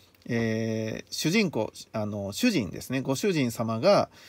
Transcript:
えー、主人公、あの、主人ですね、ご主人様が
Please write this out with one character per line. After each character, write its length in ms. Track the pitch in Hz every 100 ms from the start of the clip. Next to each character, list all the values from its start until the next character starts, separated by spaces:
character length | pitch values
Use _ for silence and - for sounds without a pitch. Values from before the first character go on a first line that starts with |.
| _ _ -
え 800 | 117 113 110 113 110 110 117
ー、 20 | -
主 200 | - 156
人 200 | 208 196
公、 200 | 123 107 - -
あ 140 | 113 104
の、 260 | 104 98
主 180 | - 247
人 200 | 190 101
で 100 | -
す 100 | -
ね、 120 | 131
ご 120 | 127 135
主 160 | 214
人 180 | 165 123
様 300 | - 113 113
が 280 | 160 185 - -